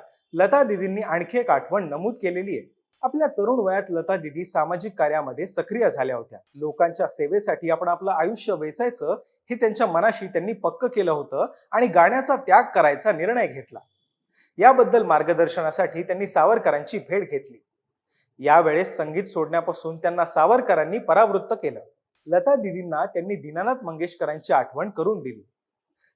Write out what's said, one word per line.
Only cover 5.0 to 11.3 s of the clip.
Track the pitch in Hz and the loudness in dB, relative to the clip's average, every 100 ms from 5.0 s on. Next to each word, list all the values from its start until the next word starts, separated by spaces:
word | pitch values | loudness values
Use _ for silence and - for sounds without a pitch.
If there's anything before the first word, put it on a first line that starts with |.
| 151 151 139 127 190 | 0 0 -4 -8 -8
सक्रिय | - 160 220 208 | -6 -6 0 0
झाल्या | 143 131 123 | 0 -4 -6
होत्या. | 113 101 _ 143 | -10 -18 _ -10
लोकांच्या | 151 143 170 - 170 | -8 0 0 0 -6
सेवेसाठी | - 147 202 202 156 170 | -4 -2 -2 -2 -4 -4
आपण | 160 175 | -4 -2
आपलं | 175 190 | -4 -2
आयुष्य | 175 170 233 - | -2 -2 -4 -6
वेचायचं | 175 156 147 247 240 147 220 - _ - | -6 -6 -6 -6 -4 -6 -6 -8 _ -12
हे | 240 | -2
त्यांच्या | 220 214 226 | 0 0 0
मनाशी | 165 208 220 190 | 2 0 0 -4
त्यांनी | 170 190 | -4 -4
पक्क | 226 170 165 - | -4 -6 -4 -4
केलं | 214 175 | -2 0
होतं | 151 143 | -2 -2